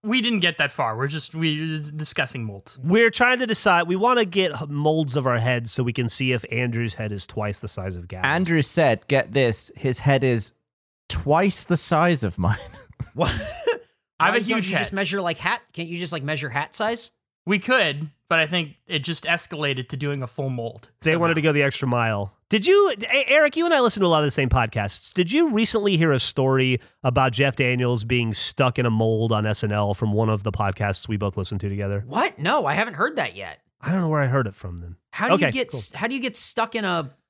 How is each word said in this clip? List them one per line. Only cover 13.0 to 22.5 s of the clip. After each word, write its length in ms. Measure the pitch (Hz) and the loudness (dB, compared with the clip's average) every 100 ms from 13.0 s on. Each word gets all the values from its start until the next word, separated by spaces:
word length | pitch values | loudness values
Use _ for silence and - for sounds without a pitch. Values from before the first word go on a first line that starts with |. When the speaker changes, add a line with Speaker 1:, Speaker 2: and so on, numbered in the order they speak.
| - | -12
Speaker 4:
What? 160 | - - - 605 679 605 - - _ _ _ | -2 -2 -2 -6 -4 -4 -4 -8 _ _ _
Speaker 1:
I 60 | 170 | 2
have 80 | 233 | 2
a 20 | |
Speaker 4:
Why 20 | |
don't 60 | 214 220 | 0 -2
Speaker 1:
huge 120 | 185 | 0
Speaker 4:
you 80 | 170 | -2
just 140 | 117 | -2
Speaker 1:
head. 40 | 190 | -2
Speaker 4:
measure, 260 | 185 196 | -2 -2
like, 160 | 175 165 | -4 -2
hat? 240 | 180 233 _ | -2 -4 _
Can't 140 | - 170 | -12 -8
you 80 | 170 | -6
just, 120 | 175 | -6
like, 100 | 165 | -6
measure 260 | 139 151 143 | -4 -6 -4
hat 240 | 123 151 - | -6 -4 -4
size? 360 | 220 233 - _ _ _ - | -2 -4 -8 _ _ _ -2
Speaker 1:
We 140 | 202 | -2
could, 500 | 208 254 175 143 151 _ _ | 2 2 2 -2 -10 _ _
but 100 | 165 | 0
I 80 | 151 | 2
think 280 | 175 156 - - | -2 -4 -12 -8
it 120 | 160 | -6
just 260 | 143 160 147 | -4 -6 -2
escalated 640 | 170 - 156 147 131 123 | -2 -4 -4 -4 -4 -6
to 80 | 135 | -6
doing 240 | 143 143 | -6 -6
a 40 | 127 | -8
full 220 | - 135 | -6 -6
mold 400 | 123 113 - - _ | -4 -8 -10 -20 _
Speaker 2:
They 140 | 160 165 | 0 2
wanted 160 | 170 | 2
Speaker 1:
somehow. 20 | 160 | 2
Speaker 2:
to 60 | |
go 100 | 156 | 2
the 80 | 147 | 2
extra 240 | 139 - 131 | 0 0 0
mile. 480 | 120 117 104 98 _ | 0 0 0 -4 _
Did 160 | _ | _